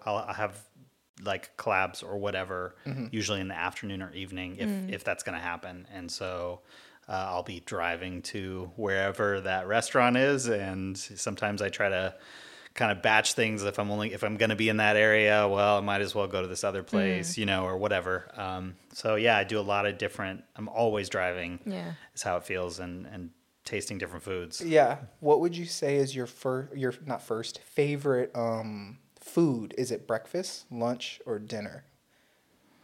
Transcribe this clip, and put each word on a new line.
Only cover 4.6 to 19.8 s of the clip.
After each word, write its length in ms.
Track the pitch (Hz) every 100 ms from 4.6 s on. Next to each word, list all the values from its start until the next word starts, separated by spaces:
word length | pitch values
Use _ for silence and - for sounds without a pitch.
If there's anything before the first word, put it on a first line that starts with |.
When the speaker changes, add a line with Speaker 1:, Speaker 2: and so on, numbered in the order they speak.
| 214
Speaker 3:
Mm. 240 | 196 190
Speaker 1:
if 100 | 98
that's 200 | - 90
gonna 160 | - 85
happen. 480 | 87 85 92 90 90
And 180 | 98 85
so, 500 | - 95 90 87 87 _ - - - -
uh, 20 | 95 95
I'll 140 | 90
be 180 | 90 90 -
driving 560 | 98 85 85 92 90
to 480 | - 104 95 92 87 85
wherever 680 | 101 95 98 95 104 98
that 260 | 95 92 92
restaurant 500 | 110 - 135 120 123
is, 300 | 135 139 120
and 500 | 104 95 95 95 95
sometimes 640 | - 101 - 98 104 104
I 80 | 98
try 200 | - 101
to 260 | 92 95 - - - - - - -
kind 160 | 113
of 100 | 95
batch 320 | 110 110 -
things. 300 | - 110 107
If 160 | 101 98
I'm 100 | 104
only, 240 | 104 107
if 100 | 98
I'm 140 | 104 104
gonna 180 | 110 107
be 140 | 110
in 80 | 107
that 200 | 104 104
area, 500 | 110 107 107 104 104
well, 300 | 98 101 101
I 20 |
might 200 | 101 101
as 120 | 98
well 140 | 107 98
go 140 | 95
to 40 | 92
this 160 | 90
other 200 | 104 95
place, 500 | 85 104 98 92 85
Speaker 3:
Mm. 40 | 87
Speaker 1:
you 60 | 104
know, 180 | 95 92
or 100 | 92
whatever. 520 | 104 95 90 92 - -
Um, 400 | 95 92 92 92 _
so 220 | - 113 107
yeah, 200 | 117 107
I 60 | 98
do 120 | 107
a 20 |
lot 260 | 101 101